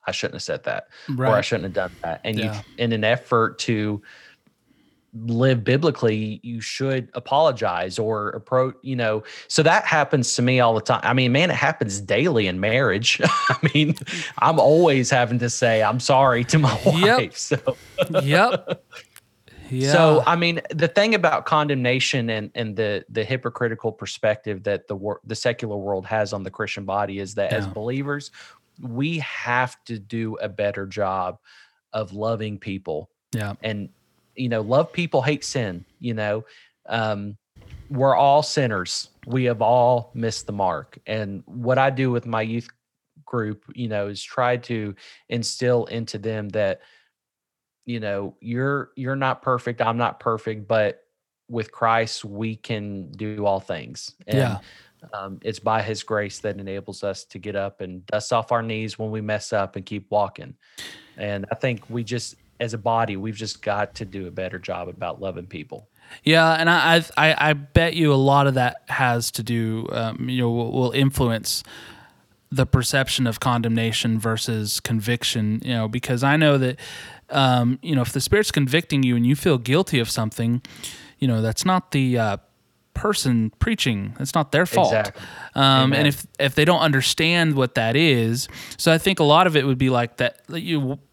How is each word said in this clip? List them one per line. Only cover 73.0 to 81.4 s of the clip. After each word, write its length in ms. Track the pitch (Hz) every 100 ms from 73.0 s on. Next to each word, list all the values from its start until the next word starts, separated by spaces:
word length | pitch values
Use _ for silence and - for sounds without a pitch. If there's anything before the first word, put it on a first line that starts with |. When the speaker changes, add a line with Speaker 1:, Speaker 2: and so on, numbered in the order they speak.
| 131 - 123
Speaker 2:
of 140 | 110
condemnation 800 | 131 120 113 113 113 113 117 113
versus 600 | 113 113 - 110 107 -
conviction, 800 | - 113 104 120 - 117 107 110
you 80 | -
know, 160 | 120 110
because 340 | 120 - 123
I 140 | 139 151
know 200 | 151 143
that, 200 | 127 127 - - - - _
um, 480 | 139 135 143 120 131
you 120 | -
know, 60 | 139
if 140 | 120
the 80 | 139
Spirit's 280 | - 202 214
convicting 520 | - 135 151 170 143
you 120 | 131 120
and 100 | 120
you 100 | 147
feel 220 | 185 131
guilty 420 | 117 147 190 135
of 80 | 113
something, 520 | - 110 - 117 120 - - - - - _
you 100 | 135
know, 140 | 113